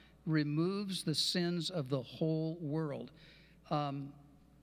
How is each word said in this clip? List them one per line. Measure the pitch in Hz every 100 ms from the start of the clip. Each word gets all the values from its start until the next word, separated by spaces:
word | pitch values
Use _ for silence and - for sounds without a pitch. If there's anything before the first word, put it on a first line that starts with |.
| - - -
removes | 156 147 147 175 196 202 185
the | -
sins | 147 - 185 175 175 160
of | 180 131
the | 135
whole | - - 160 160 160 175
world. | 151 156 156 127 120 - - - - - -
Um, | 151 147 139 139 - - - - -